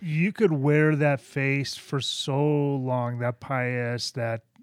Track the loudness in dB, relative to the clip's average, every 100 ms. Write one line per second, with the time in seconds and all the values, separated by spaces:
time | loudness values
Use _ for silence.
0 | -4 0 0 2 2 4 4 6 4 4
1 | 2 0 -4 -2 0 0 -4 -8 -6 -6
2 | -4 -6 -2 0 2 2 0 -2 -2 -2
3 | -2 -2 -4 -4 -4 -4 -2 -2 -4 -4
4 | -6 -4 -4 -6 -10 _